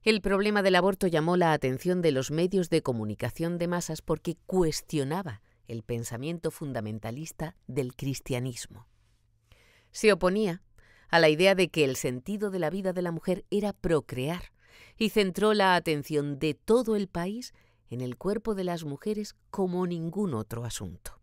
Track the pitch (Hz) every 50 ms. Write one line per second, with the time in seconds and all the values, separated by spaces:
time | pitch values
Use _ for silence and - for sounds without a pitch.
0 | _ 220 220 208 - 190 196 190 208 208 208 208 190 190 185 180 175 196 196 -
1 | - 180 165 156 156 165 180 180 175 165 156 - - - 131 127 - 175 185 180
2 | 170 160 143 131 131 - 147 156 175 185 196 190 175 - 170 160 - - 127 113
3 | 110 107 104 - - 120 - - 165 170 175 170 170 170 175 175 165 - 160 -
4 | - - 165 151 _ 175 160 _ _ - 190 185 180 - - - - - - 151
5 | 135 135 156 185 196 156 104 - _ _ _ _ _ - 117 117 - - 120 117
6 | 113 - 120 113 131 160 170 170 - 160 - - 165 143 127 120 107 107 110 110
7 | - 117 117 143 160 - - - 156 - - _ _ - 127 143 131 127 - -
8 | 139 139 131 - - - 135 123 127 131 123 - - - - 104 - _ _ _
9 | _ _ _ _ _ _ _ _ _ _ - _ _ _ _ _ _ _ _ -
10 | - 214 202 165 180 180 190 208 220 190 196 190 _ _ _ - _ _ _ _
11 | _ - - 170 165 156 156 151 180 196 196 185 185 156 - 165 147 131 131 -
12 | - 139 123 123 - - 208 208 214 202 190 185 165 151 160 196 185 185 175 185
13 | 180 175 165 160 - 190 180 - - _ - 208 202 202 196 _ - - 165 147
14 | - - - 123 127 147 170 175 - - _ _ _ _ - - - - _ -
15 | 226 202 - 214 202 190 170 202 202 220 214 208 196 190 180 175 170 170 156 147
16 | 139 - 156 147 143 143 143 135 156 156 147 _ _ - 220 254 247 220 220 208
17 | 196 - - 175 170 185 208 240 247 - - _ _ _ _ _ _ _ 117 123
18 | 127 123 123 _ - 190 208 226 _ 226 214 190 185 180 170 165 170 147 139 -
19 | - 214 214 208 208 - - _ _ _ - 202 190 185 175 180 185 175 175 165
20 | 165 165 160 190 208 180 135 110 110 _ - 117 120 117 - - 107 85 87 -
21 | _ - - -